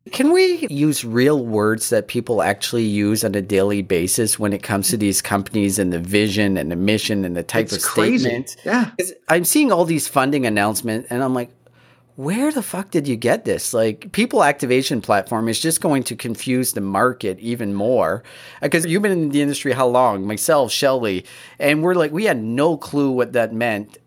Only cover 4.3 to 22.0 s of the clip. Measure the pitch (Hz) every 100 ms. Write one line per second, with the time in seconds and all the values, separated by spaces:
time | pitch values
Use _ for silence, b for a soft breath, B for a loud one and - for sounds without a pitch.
4.3 | - 104 98 - 101 98 110 101 95 -
5.3 | 101 95 107 101 98 92 85 87 101 107
6.3 | 98 104 92 73 87 98 107 - 104 90
7.3 | 87 82 113 113 98 - - 104 254 123
8.3 | 120 135 - - 240 196 - 180 - -
9.3 | 165 170 294 285 175 175 160 - 139 131
10.3 | 143 120 104 104 104 117 110 - 123 131
11.3 | 127 120 _ _ b b b b - 139
12.3 | 214 294 294 196 180 196 170 143 113 117
13.3 | 196 117 92 - 113 113 107 101 - 240
14.3 | 247 147 147 123 127 135 127 107 104 95
15.3 | 113 113 107 160 156 175 139 - 117 120
16.3 | 113 135 127 127 110 98 98 123 123 104
17.3 | 92 113 120 107 98 107 123 82 104 -
18.3 | B B B 147 165 165 170 208 180 151
19.3 | 143 143 139 139 127 127 123 127 98 98
20.3 | 104 - 151 120 - 139 131 113 92 -
21.3 | B B B 143 151 170 180